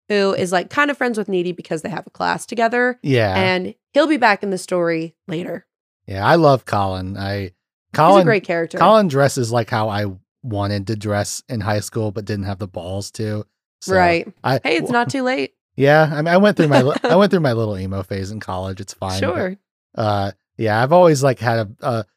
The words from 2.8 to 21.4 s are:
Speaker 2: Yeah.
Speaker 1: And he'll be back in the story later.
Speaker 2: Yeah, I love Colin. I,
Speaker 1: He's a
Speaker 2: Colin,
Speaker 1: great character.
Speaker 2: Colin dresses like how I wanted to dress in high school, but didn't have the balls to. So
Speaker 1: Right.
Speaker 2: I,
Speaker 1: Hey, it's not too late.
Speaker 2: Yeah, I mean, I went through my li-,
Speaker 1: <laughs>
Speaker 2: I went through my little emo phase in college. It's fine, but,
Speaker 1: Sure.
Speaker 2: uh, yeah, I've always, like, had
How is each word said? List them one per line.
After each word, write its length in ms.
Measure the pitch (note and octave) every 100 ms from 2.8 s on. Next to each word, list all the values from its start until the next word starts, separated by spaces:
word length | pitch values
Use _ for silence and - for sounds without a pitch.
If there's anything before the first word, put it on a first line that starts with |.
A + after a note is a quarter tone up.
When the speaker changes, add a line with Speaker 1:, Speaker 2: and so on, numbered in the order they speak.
| B3 B3
Speaker 2:
Yeah. 320 | D3 B2+ G#2 F#3
Speaker 1:
And 380 | F#3 F#3 F#3 - _
he'll 140 | - D4
be 100 | D4
back 260 | A#3 G3
in 60 | G3+
the 100 | F#3
story 560 | - F3+ E3+ E3 D#3+ _ -
later. 380 | D#3+ B3 E3+ _ _ _ _ -
Speaker 2:
Yeah, 200 | F#2+ G#2+
I 80 | E3+
love 280 | D3+ C3+
Colin. 520 | - G#2 G2 F#2 F#2 G2
I, 160 | G2
Speaker 1:
He's 180 | G2+ F#2 _ _ _ _
a 40 | -
Speaker 2:
Colin, 280 | D#3+ G3
Speaker 1:
great 200 | F3+ G#3
character. 340 | - E3+ E3 -
Speaker 2:
Colin 280 | F3 A3 F#3+
dresses 460 | C3+ C#3 C#3 A2+
like 160 | A#2+ A2+
how 180 | A2+ A2
I 160 | G2+ G#2 F#2 _ _
wanted 440 | B2+ G2+ G2+ G2+ G2
to 80 | G#2+
dress 460 | G#2+ G2+ G2+ - -
in 120 | A#2+
high 200 | G2+ G#2
school, 300 | - A#2 G#2+
but 140 | G2+
didn't 220 | G2+ G#2 F#2+
have 120 | F#2+
the 80 | G2
balls 440 | F#2 E2+ G2 G2
to. 320 | - G#2+ G#2+ - _ _ _
So 120 | -
Speaker 1:
Right. 320 | F#3 F3 E3+ - -
Speaker 2:
I, 160 | A#2+ C3
Speaker 1:
Hey, 120 | C#4+ E4
it's 140 | -
not 200 | A#3+ A#3+
too 120 | C4+
late. 320 | B3+ C4 C3 _ _ -
Speaker 2:
Yeah, 340 | C#3 D#3 D3+
I 60 | D3
mean, 120 | E3
I 100 | F3+
went 180 | G#3 -
through 120 | D#3
my 120 | C#3
li-, 140 | C3 -
Speaker 1:
<laughs> 60 |
Speaker 2:
I 100 | E3 F3
went 140 | G3+
through 100 | F#3+
my 120 | D3
little 260 | A2+ A2 F#2+
emo 240 | F#2+ F#2+
phase 280 | F#2 G2 F#2+
in 100 | G#2+
college. 400 | G2+ F#2 F#2+ F#2+
It's 140 | G2
fine, 260 | - F#2+ F#2
but, 60 | C4+ F4
Speaker 1:
Sure. 200 | F#3 G3 _ _ _
Speaker 2:
uh, 380 | - G#2+ G2+ G2 - _ -
yeah, 260 | A2 G#2+
I've 100 | C3
always, 300 | F3 F3 C#3+
like, 160 | C3+
had 200 | A#2+